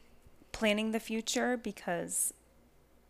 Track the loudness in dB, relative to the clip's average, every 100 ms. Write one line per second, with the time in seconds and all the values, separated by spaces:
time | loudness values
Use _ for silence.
0 | -20 -20 -20 -20 -16 0 2 4 2 -2
1 | -2 -4 0 0 2 0 -4 -6 -2 -2
2 | -2 -2 -2 -4 -14 -20 -20 -20 -20 -20